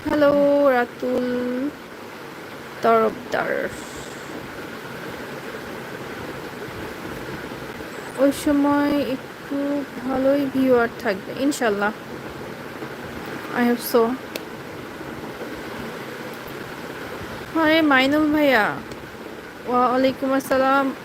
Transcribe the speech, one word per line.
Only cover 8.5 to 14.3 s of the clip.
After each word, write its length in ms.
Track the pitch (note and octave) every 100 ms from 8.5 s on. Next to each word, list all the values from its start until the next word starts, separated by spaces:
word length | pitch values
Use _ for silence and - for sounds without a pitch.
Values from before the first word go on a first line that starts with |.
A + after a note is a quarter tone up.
| C#4+ C#4+ C#4+ C#4+ C#4+
একটু 840 | A3+ C4+ - - - C#4 C#4+ C#4+ C4+ - B3
ভালোই 380 | C4 C4+ C#4+ C#4
ভিউয়ার 340 | C4 C4 B3 A#3 -
থাকবে 440 | A#3 G3 - -
ইনশাল্লাহ, 500 | C#4 C#4+ A#3 G3+ G3+ A3 - - - - - - - - - - - - - - - -
I 140 | A#3+
hope 260 | A#3+ - B3
so। 140 | A3+ C4 -